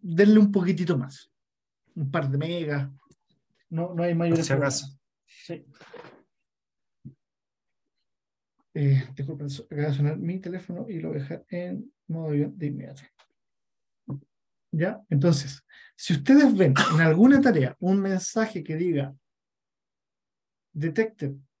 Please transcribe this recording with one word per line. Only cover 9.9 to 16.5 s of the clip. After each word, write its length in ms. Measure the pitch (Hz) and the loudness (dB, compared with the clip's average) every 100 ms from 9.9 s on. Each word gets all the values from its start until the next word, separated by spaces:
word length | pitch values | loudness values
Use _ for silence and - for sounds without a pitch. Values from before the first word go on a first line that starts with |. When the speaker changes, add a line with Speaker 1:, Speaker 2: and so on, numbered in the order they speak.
Speaker 1:
sonar 220 | 139 147 156 | 0 -2 -2
mi 220 | 170 185 | -6 -8
teléfono 480 | 180 185 - 175 226 | -8 -12 -10 -12 -10
y 120 | 170 | -10
lo 80 | 160 | -8
voy 100 | 156 | -8
a 20 | |
dejar 220 | 139 - _ | -10 -12 _
en 440 | 175 180 190 - _ - | -10 -10 -10 -14 _ -10
modo 220 | 165 156 | -8 -4
avión 280 | 147 147 - | -2 -2 -6
de 100 | 147 | -8
inmediato. 360 | 139 - - - _ _ _ _ _ _ _ _ _ - 139 - _ _ _ _ | -8 -14 -18 -20 _ _ _ _ _ _ _ _ _ -14 -14 -16 _ _ _ _
¿Ya? 320 | 160 175 320 - | -2 -2 -4 -2
Entonces, 540 | 143 175 147 - - _ - - - | 2 2 2 -4 -14 _ -20 -20 -10
si 180 | - | -4
ustedes 420 | 151 - 277 277 | 0 6 8 8